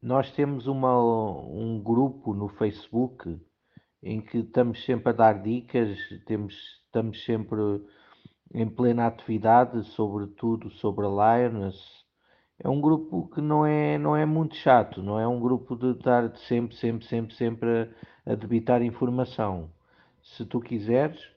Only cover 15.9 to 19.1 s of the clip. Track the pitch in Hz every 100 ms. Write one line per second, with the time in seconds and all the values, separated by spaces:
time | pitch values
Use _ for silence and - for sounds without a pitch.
15.9 | 120 123 123 117 - - 120 120 - 120
16.9 | 117 - 117 113 - 117 117 113 117 113
17.9 | 113 - _ - 113 104 117 113 123 120
18.9 | 117 127